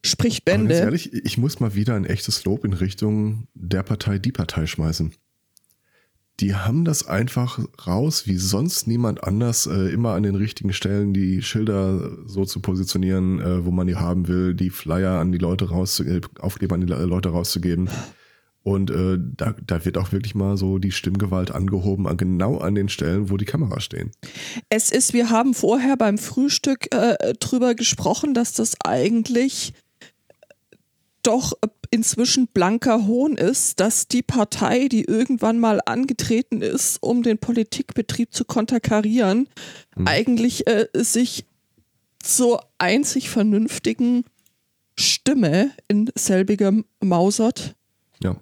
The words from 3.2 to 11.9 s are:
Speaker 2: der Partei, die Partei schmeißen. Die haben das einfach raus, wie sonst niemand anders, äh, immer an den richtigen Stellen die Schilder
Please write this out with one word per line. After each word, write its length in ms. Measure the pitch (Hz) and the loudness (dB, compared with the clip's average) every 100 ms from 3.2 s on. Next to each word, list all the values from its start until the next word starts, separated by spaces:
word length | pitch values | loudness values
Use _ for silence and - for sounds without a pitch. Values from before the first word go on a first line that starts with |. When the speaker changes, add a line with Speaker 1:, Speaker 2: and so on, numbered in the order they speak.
| 107 110 - | 0 -4 -10
Speaker 2:
der 280 | - 90 95 | -12 -4 -2
Partei, 360 | 95 104 - 98 | -2 -4 -2 -2
die 140 | 113 | -2
Partei 340 | - 82 - 78 | -4 -4 -4 -4
schmeißen. 480 | - 80 82 80 - _ _ _ _ _ _ _ _ _ _ _ - | -2 -2 -2 -4 -6 _ _ _ _ _ _ _ _ _ _ _ -4
Die 140 | 98 | -2
haben 300 | 98 95 139 | 0 0 0
das 220 | 165 151 - | 0 -2 -2
einfach 520 | 95 120 - 123 - - - - | -2 0 -2 -4 -4 -8 -8 -2
raus, 400 | 92 147 - - | 0 0 -2 -2
wie 100 | 92 | -2
sonst 500 | 95 139 165 - - | 0 0 0 -2 -2
niemand 380 | 117 117 - | 0 0 -2
anders, 420 | - 101 120 113 - | -2 0 0 0 0
äh, 220 | 98 95 | 0 0
immer 220 | 90 117 | 0 0
an 100 | 95 | 0
den 100 | 104 | 0
richtigen 380 | 98 107 - 101 | 0 -2 -4 -4
Stellen 420 | 92 95 101 101 | -2 -2 0 0
die 280 | 98 95 92 | 0 0 0
Schilder 680 | - 110 110 98 95 | -2 -2 0 0 0